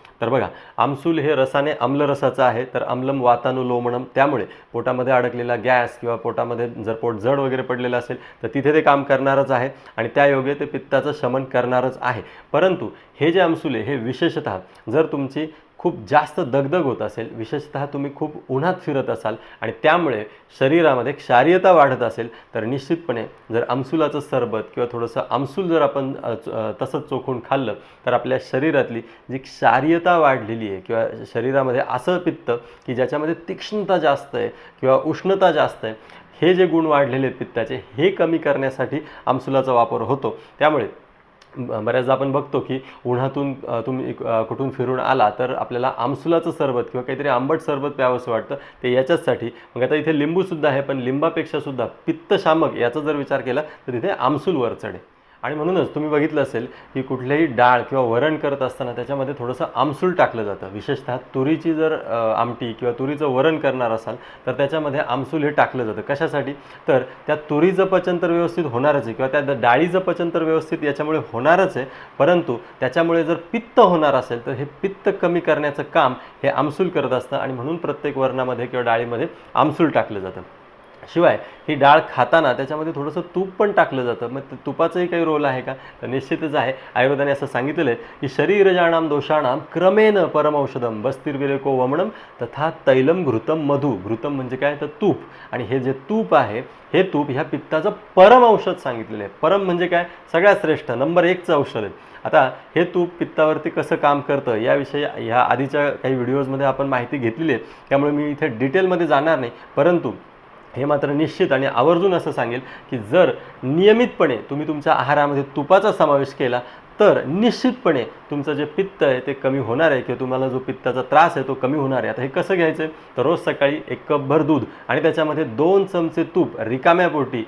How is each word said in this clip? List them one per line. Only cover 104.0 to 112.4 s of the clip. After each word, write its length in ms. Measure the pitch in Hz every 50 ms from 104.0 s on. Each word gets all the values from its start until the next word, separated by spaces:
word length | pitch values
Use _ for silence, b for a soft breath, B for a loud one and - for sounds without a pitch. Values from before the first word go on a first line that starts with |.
| - 147 143 143
करतं 360 | 139 - 143 139 135 131 117
याविषयी 480 | 107 113 127 139 143 139 139 - 147 147
ह्या 360 | - - - 117 113 113 123
आधीच्या 500 | 123 - 120 127 139 135 - 147 117 113
काही 240 | - - - 127 135
व्हिडिओजमध्ये 520 | 127 120 120 131 143 139 131 135 135 139
आपण 200 | 135 131 131 139
माहिती 320 | 139 135 127 123 - - 143
घेतलेली 340 | 120 113 113 - 165 160 131
आहे, 100 | 110 B B B B B -
त्यामुळे 240 | 139 139 143 147 147
मी 180 | 147 147 147
इथे 160 | 147 139 160
डिटेलमध्ये 600 | 151 117 110 131 139 131 190 190 185 185 170 170
जाणार 320 | 151 151 139 143 165 160 143
नाही, 140 | 127 117 - B B B -
परंतु 360 | - 139 170 180 170 139 127 98 90 - - - - - - - - - - -
हे 80 | 120 131
मात्र 240 | 147 147 139 147 139
निश्चित 440 | 143 143 160 147 - - 190 - 139
आणि 140 | 131 135
आवर्जून 480 | 131 - 113 127 156 175 170 185 196 175
असं 180 | 165 - 160 139
सांगेल 280 | 147